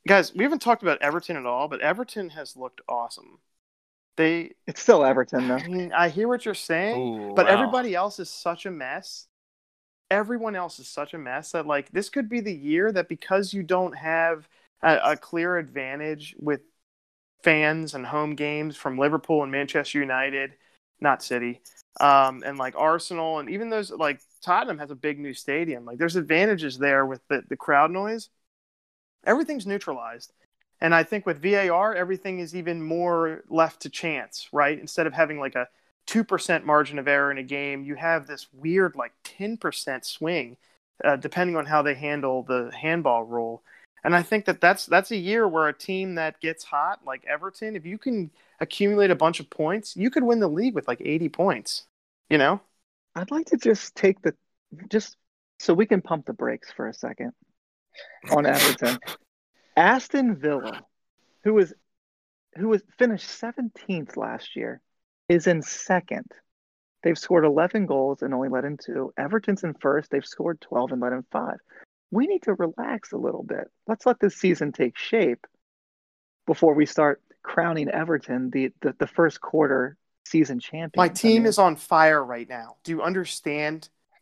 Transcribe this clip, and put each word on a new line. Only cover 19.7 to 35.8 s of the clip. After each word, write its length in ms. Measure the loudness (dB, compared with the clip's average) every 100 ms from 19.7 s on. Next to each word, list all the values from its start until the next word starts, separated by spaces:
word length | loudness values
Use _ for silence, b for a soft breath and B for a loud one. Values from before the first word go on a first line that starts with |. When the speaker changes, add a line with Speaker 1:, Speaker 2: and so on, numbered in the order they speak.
| -2 -2 -2
Speaker 1:
United, 540 | -2 -2 -2 -4 -6 -10 _ _ _ _
not 220 | 0 0
City, 380 | 0 -4 -4 -8 b b _ 2
um, 420 | 6 8 6 0 -8
and, 120 | -6
like, 160 | -6 0
Arsenal, 640 | 0 0 -2 -6 -4 -6
and 120 | -6
even 180 | -8 -6
those, 200 | -6 -6
like, 300 | -4 -2 -4 _ _
Tottenham 380 | -2 0 0 -6
has 120 | -10
a 60 | -8
big 220 | -6 -6
new 160 | -8
stadium. 500 | -10 -4 -2 -2 -6
Like, 140 | -10 -4
there's 180 | -2 0
advantages 640 | 2 4 4 2 -4 -2
there 260 | 2 4
with 160 | 2 -2 -4
the, 140 | -4 -4
the 80 | -6
crowd 340 | 2 4 4
noise. 400 | 2 -4 -6 -10 _ _ _ _ _ _ _ _ _ 2
Everything's 400 | 2 0 -4 -4
neutralized. 680 | -6 -6 -8 -10 -14 -20 _ _ _ _ _
And 140 | 4
I 80 | 4
think 240 | 4 -2 -4
with 160 | -2
V 120 | 2
A 140 | 2 2
R, 240 | 2 2
everything 440 | 0 -2 -4 -6 -8
is 160 | -8
even 260 | -8 -6 -6
more 600 | -4 -2 0 0 0 -4 -2
left 340 | 2 2 0
to 80 | -14
chance, 580 | -8 -6 -6 -8 -14 -6
right? 260 | 0 2 0
Instead 280 | -6 -4 -2
of 40 |
having, 260 | 0 0 -2
like, 160 | -6 -6
a 120 | -8 _